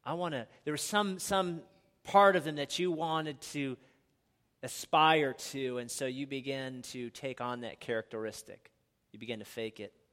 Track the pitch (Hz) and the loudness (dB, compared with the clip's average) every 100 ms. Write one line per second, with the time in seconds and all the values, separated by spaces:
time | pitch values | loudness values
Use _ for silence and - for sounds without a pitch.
0 | 127 165 175 139 110 - - 147 - 208 | -4 -4 -2 -4 -8 -8 -6 -4 0 2
1 | 202 185 - 196 180 165 - _ _ _ | 2 -2 0 0 0 -2 -10 _ _ _
2 | - 196 202 180 156 147 139 - 180 156 | 4 8 10 8 0 -4 -4 0 0 2
3 | 165 160 156 135 - 147 139 123 _ _ | 0 0 -2 -8 -8 -4 -4 -4 _ _
4 | _ _ _ _ _ _ 127 - - 160 | _ _ _ _ _ _ -10 -10 2 6
5 | 156 156 139 123 - 135 127 123 120 - | 8 6 4 -2 -8 -4 -4 -4 -6 -6
6 | 135 131 139 139 131 135 131 131 120 127 | -4 -4 -6 -6 -4 -6 -6 -10 -10 -10
7 | 120 - 135 127 123 120 117 - - 113 | -10 -6 -8 -4 -6 -4 -8 -10 -4 -4
8 | 110 110 110 107 - 98 _ _ _ _ | -2 -6 -6 -8 -18 -20 _ _ _ _
9 | _ 104 113 110 101 - 110 107 98 _ | _ -16 -8 -8 -8 -6 -8 -8 -16 _
10 | _ | _